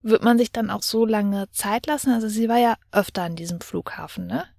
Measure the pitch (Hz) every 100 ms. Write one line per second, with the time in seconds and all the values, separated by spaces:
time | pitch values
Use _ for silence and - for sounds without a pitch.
0 | 220 220 226 233 233 - 220 202 - 220
1 | 226 214 202 202 196 - 202 226 - 294
2 | 269 233 220 214 226 233 240 226 _ 202
3 | 190 - 175 165 170 175 - 180 - -
4 | 160 - 180 226 370